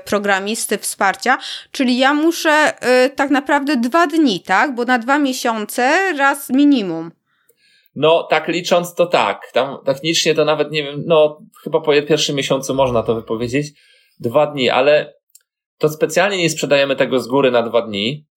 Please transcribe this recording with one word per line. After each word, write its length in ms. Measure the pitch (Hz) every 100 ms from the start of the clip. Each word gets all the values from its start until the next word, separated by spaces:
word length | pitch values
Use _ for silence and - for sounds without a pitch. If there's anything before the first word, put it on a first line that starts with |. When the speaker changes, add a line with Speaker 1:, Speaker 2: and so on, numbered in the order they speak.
| 185
Speaker 1:
programisty, 720 | 202 202 196 196 220 - 208
wsparcia, 600 | - - 196 180 226 285 - - -
czyli 260 | - 247 247
ja 160 | 262
muszę, 360 | 294 320 330 320
e, 600 | 302 302 - 240 254 254
tak 200 | 277 277
naprawdę 480 | 269 285 285 277 285
dwa 300 | 240 330 349
dni, 320 | 330 285 180
tak? 360 | - 196 277 233
Bo 100 | 240
na 140 | 254
dwa 200 | 226 285
miesiące 920 | 285 254 240 226 208 - 247 339 392 294
raz 320 | 277 294 -
minimum. 640 | 262 294 269 190 165 165 - _ _ _ _ _ _ _ 127
Speaker 2:
No, 280 | 156 165
tak 240 | - 156 156
licząc 480 | 170 175 175 175 -
to 100 | 175
tak. 460 | 151 107 98 -
Tam 240 | 120 135 135 -
technicznie 500 | - 156 165 - 156
to 100 | 151
nawet 260 | 151 151
nie 120 | 156
wiem, 200 | 143 147 151
no, 360 | 160 151 151 - _
chyba 180 | 147 156
po 120 | 156
je-, 100 | 147
pierwszym 320 | 147 151 - 143
miesiącu 400 | 135 135 131 135
można 280 | 135 117
to 120 | 110 113
wypowiedzieć. 520 | 113 113 120 135 147 - _ _ _ _
Dwa 280 | 120 131 147
dni, 220 | 143 123
ale 440 | 120 139 147 - _ _ - _ _ _ _
to 120 | 151
specjalnie 480 | 151 156 175 196 190
nie 120 | 165
sprzedajemy 460 | 156 139 139 139 131
tego 240 | 131 127
z 80 | 113
góry 240 | 135 131
na 100 | 120
dwa 200 | 117 113
dni, 440 | 110 101 107 151 -